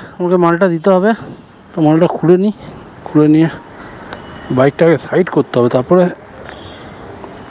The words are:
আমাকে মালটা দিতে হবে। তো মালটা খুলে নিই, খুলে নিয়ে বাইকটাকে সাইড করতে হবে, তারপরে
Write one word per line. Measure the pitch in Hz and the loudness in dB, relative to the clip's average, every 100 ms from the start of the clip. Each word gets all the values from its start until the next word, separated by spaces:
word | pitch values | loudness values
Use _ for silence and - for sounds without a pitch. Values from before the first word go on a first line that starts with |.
| - - | -4 -6
আমাকে | 175 180 | 0 2
মালটা | 170 170 190 | 2 2 0
দিতে | 165 175 | 0 2
হবে। | 185 202 226 - - - - - - | 2 2 -2 -6 -18 -20 -20 -12 0
তো | |
মালটা | 156 160 175 | 2 4 2
খুলে | - 160 180 | 2 2 4
নিই, | 202 - - - - - | 2 -4 -12 -20 -20 -18
খুলে | - 151 151 | -2 2 4
নিয়ে | 156 160 - - - - - - - - - - | 4 2 -2 -16 -20 -20 -20 -16 -16 -16 -14 -4
বাইকটাকে | 131 139 - 165 151 | 2 2 2 2 2
সাইড | - 160 180 | 0 -2 0
করতে | 165 131 - | -2 -2 0
হবে, | 120 | 0
তারপরে | 127 127 180 180 - - - - - - - - - - - - - - | 0 2 2 2 -2 -16 -20 -20 -18 -20 -20 -20 -20 -20 -18 -18 -18 -20